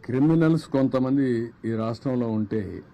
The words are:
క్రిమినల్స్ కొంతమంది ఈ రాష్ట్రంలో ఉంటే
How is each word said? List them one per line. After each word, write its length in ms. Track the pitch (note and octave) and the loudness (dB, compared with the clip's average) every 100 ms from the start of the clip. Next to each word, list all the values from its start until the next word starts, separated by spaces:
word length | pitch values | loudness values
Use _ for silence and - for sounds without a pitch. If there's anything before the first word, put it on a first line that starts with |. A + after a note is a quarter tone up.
| - | -4
క్రిమినల్స్ 600 | B2+ D3 E3 D#3+ D#3+ - | 2 4 4 4 2 0
కొంతమంది 540 | C#3 C3 B2+ C3 C#3 C3 A#2+ A#2 A#2 A2 | 0 2 0 0 0 0 0 -4 -8 -6
ఈ 20 | A2+ | -4
రాష్ట్రంలో 460 | A2+ A#2 C#3 B2+ A#2 A2 | -4 -4 -4 -2 -2 -2
ఉంటే 440 | G#2+ A2 F#2 D#2+ - | -2 -4 -6 -10 -14